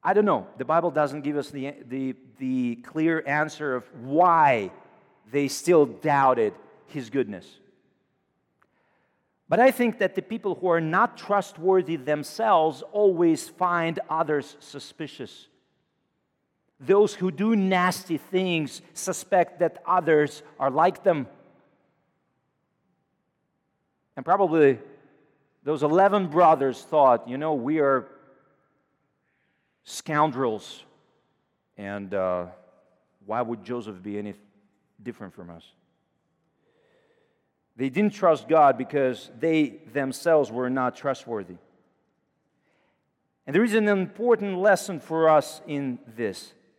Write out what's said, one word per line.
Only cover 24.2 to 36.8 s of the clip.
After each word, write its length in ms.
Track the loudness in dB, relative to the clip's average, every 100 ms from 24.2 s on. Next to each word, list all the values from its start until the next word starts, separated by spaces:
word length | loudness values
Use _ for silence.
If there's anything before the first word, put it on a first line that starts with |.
| 0
probably 540 | 2 4 6 4 4 -6 -20 _ _ _ _ _ _
those 180 | -6 -2
eleven 460 | 0 4 4 2 0
brothers 540 | 4 4 4 2 -4
thought, 460 | -4 4 4 4 0
"You 80 | -8
know, 160 | -4
we 260 | -4 -2 0
are 300 | 2 0 -2 -20 _ _ _ _ _ _ _ _ _ _ _ _ _ _ _ _ _
scoundrels, 960 | -18 -6 0 0 0 -4 -4 -10 -20 -20 _ _ _ _ _ _ _ _ -16
and, 360 | -12 -10 -8
uh, 340 | -4 -2 -4 -6 -14 _ _ _ _ _ _ -10
why 160 | -6
would 220 | -6 -8
Joseph 380 | -10 -10 -10 -14
be 160 | -12 -10
any 160 | -10 -14 _ _ _ _ _ _
different 320 | -16 -14 -18
from 160 | -18 -20
us?" 240 | -20 -20 _ _ _ _ _ _ _ _ _ _ _